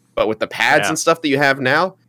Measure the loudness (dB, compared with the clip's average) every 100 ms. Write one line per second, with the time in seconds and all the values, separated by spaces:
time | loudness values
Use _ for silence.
0 | _ -4 -2 -2 -6 -2 0 2 0 -2
1 | -2 0 0 2 2 0 0 0 0 -6